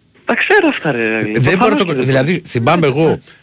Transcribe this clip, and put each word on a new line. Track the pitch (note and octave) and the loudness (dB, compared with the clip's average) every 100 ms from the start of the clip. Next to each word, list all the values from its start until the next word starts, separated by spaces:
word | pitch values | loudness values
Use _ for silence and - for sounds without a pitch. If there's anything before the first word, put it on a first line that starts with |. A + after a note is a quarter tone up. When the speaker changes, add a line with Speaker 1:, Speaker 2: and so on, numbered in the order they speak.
| _ _ - | _ _ -6
Speaker 1:
Τα | |
ξέρω | A#3+ - G#4 E4+ | -4 2 2 2
αυτά, | - D#3+ | 0 -4
ρε, | B2 A2+ A2 | -2 -2 -2
Αγγλία. | G#2+ G#2+ | -2 0
Speaker 2:
Δεν | C3 F#3 | 0 2
μπορεί | A3 | 2
να | D4 | 2
το | F3 | 0
Speaker 1:
Προφανώς | C#3 B2 | -2 0
Speaker 2:
δηλαδή, | C3 C#3 | 0 0
Speaker 1:
δεν | F#3 | -2
μπορεί. | - | -4
Speaker 2:
θυμάμαι | B2 A#2+ F3 C#3+ | -4 0 2 2
εγώ, | C3 D#3+ | 2 0
Speaker 1:
Ναι. | G#2 - - | 0 -6 -20